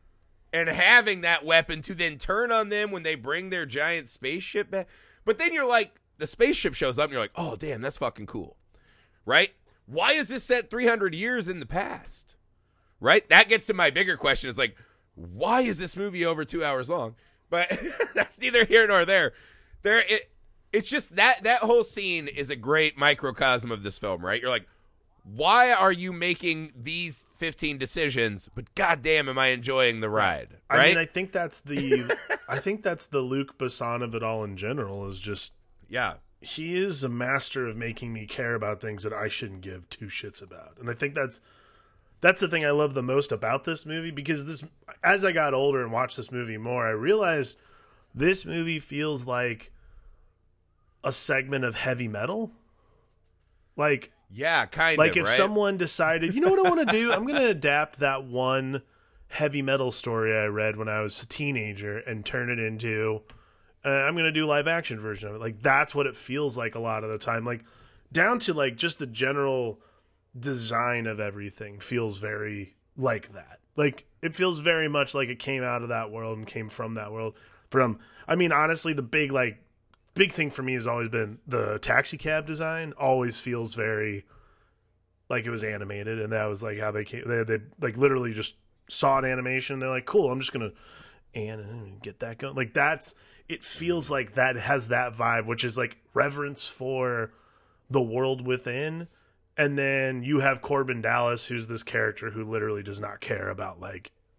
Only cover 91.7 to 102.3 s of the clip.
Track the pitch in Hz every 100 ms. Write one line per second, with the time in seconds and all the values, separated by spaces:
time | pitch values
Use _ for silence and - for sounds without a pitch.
91.7 | 117 101 98 107 - 117 113 135 135 117
92.7 | 147 143 156 - - - - - 165 -
93.7 | - 170 175 147 139 110 104 127 120 104
94.7 | 143 113 120 123 113 117 117 110 117 123
95.7 | 117 123 - _ - 143 143 143 139 -
96.7 | - 131 131 127 120 110 - _ _ _
97.7 | _ - 131 120 120 131 131 123 127 127
98.7 | 123 156 165 170 _ _ _ _ - 143
99.7 | 143 139 135 131 127 123 147 135 131 -
100.7 | 143 131 120 113 120 120 117 - 120 113
101.7 | 113 - 117 110 107 113